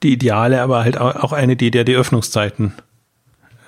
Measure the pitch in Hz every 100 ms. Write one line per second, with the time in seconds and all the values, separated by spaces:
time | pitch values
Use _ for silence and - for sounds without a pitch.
0 | 151 123 123 104 120 131 127 123 117 -
1 | 123 - - 151 127 127 120 120 120 127
2 | 127 120 - 110 104 - 107 - - _
3 | _ _ _ _ _ -